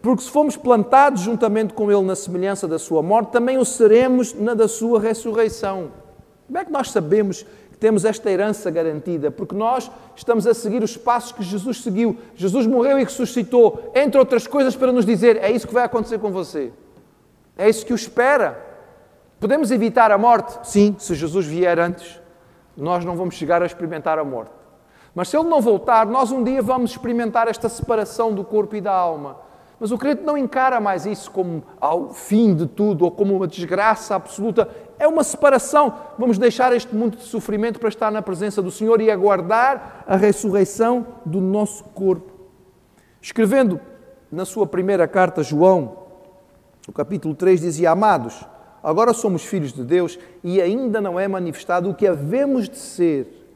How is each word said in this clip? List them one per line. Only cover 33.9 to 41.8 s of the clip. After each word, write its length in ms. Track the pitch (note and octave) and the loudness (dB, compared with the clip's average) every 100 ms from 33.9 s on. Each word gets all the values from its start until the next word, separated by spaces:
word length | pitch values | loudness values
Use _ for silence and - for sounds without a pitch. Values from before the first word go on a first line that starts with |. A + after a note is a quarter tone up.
| G#3+ - | 0 -4
absoluta. 540 | G3 - - G#3+ G3 G3+ - - - | -6 -6 -8 -4 0 -2 -4 -20 -2
É 120 | D4+ | 0
uma 160 | D#4+ | 2
separação. 680 | C#4+ - C#4+ C4+ - D4 C#4+ - - - | -2 2 2 2 2 2 2 -2 -18 -4
Vamos 220 | A#3+ G3+ | 0 2
deixar 340 | A#3+ A3+ B3+ | 2 2 0
este 220 | B3 - | 0 -2
mundo 220 | G#3+ A#3 A#3 | -4 -4 -4
de 80 | |
sofrimento 560 | - A3+ - G3+ A3+ A3 | -10 -10 -6 -4 -4 -2
para 80 | A3+ | -6
estar 240 | G#3+ A3 | -2 -4
na 100 | G#3+ | -4
presença 400 | G#3 F3+ G#3 G3+ | -6 -6 -6 -4
do 80 | F#3 | -6
Senhor 300 | F3+ G#3+ A3+ | -4 2 2
e 100 | A3 | 4
aguardar 920 | G#3 G3 G3 E3+ A3 B3+ C4+ - - - | 2 2 2 2 2 2 0 -6 -20 0
a 80 | |
ressurreição 880 | F#3+ G#3 G3+ A3 G3 F#3+ - A3+ B3 A3+ - - | 2 4 2 0 0 0 2 0 0 -4 -12 -6
do 140 | F3 | -2
nosso 420 | F#3+ G3+ G#3 - | 0 0 -2 -6